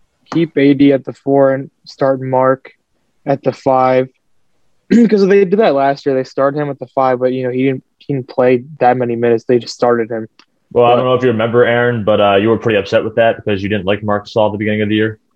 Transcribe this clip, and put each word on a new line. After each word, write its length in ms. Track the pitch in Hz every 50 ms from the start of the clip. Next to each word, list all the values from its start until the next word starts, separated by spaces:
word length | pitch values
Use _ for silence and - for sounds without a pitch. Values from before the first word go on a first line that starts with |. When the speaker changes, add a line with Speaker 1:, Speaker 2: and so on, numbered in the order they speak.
| _ _ _ _ _ _
Speaker 1:
keep 260 | - 160 170 160 _
A 160 | 143 139 143 143
D 200 | 135 143 143 139
at 100 | 131 -
the 80 | -
four 420 | 120 _ _ 139 139 139 139 135 135
and 160 | 135 139 - _ _ _
start 380 | - - - 143 135 135 131
Mark 500 | 131 131 127 127 131 131 135 131 _ - _ _ _ _ _ _ _ _ _ _ _
at 180 | 151 139 139 -
the 80 | 139
five. 580 | 120 - - 135 131 127 127 127 131 131 131 131 _ _ _ _ _ _ _ _ _ _ _ _ _ _ _ _
<clears throat> 200 | 196 226 240 190
'Cause 180 | 214 202 196
they 160 | 180 202 202 196
did 160 | 180 185 202
that 160 | 226 180 139
last 300 | 139 139 139 139 139 -
year. 100 | 143 135
They 80 | 131 131
started 360 | - - - 135 139 139 151
him 100 | 147 143
at 100 | 139 -
the 80 | 127
five, 320 | - _ 139 131 131 127 123
but, 140 | 127 127 127
you 100 | 131 127
know, 60 | 123
he 140 | 123 127 131
didn't, 200 | 135 131 131 _ _ _
he 160 | _ - - 143
didn't 160 | 135 123 -
play 340 | - - 127 127 131 123 127 151 156 -
that 160 | 123 123 123
many 220 | 127 123 120 117
minutes. 260 | 117 120 120 117 113 -
They 160 | - 123 120
just 140 | 117 - -
started 340 | - 127 120 120 117 113 107
him. 180 | 120 110 110 - _ - _ _ _ _ _ _
Speaker 2:
Well, 140 | - 120 120
I 40 | 120
Speaker 1:
But 40 | 120
Speaker 2:
don't 80 | 120 127
know 80 | 127 127
if 80 | 123 127
you 60 | 127
remember, 360 | 113 110 113 117 110 120 123
Aaron, 380 | 117 117 120 120 123 120 113 101
but, 180 | 107 107 101
uh, 140 | 104 101 101
you 120 | 98 104 113
were 80 | 113
pretty 200 | 104 - 117 110
upset 260 | 101 95 - 113 113 78
with 120 | 107 -
that 220 | 117 113 113 -
because 240 | - - 110 104 95
you 80 | 98 98
didn't 160 | 107 104 87
like 160 | 95 104 101 107
Marc 240 | 104 104 101 -
Gasol 200 | - - 113 107
at 40 | 104 101
the 40 |
beginning 240 | 101 104 107 107 107 107
of 60 | 104
the 60 | 107
year. 240 | 107 107 110 110 _ _ _ _